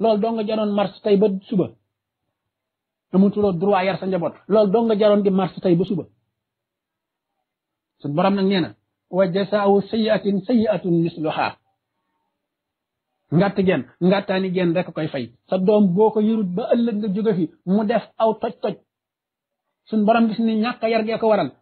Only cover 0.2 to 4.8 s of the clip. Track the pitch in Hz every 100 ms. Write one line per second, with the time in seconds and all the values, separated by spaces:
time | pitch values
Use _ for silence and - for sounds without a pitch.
0.2 | 226 226 214 220 214 202 196 - 220 196
1.2 | 208 190 - 196 139 - _ _ _ _
2.2 | _ _ _ _ _ _ _ _ _ 180
3.2 | 196 208 202 170 196 196 185 180 190 185
4.2 | 156 - - 208 208 214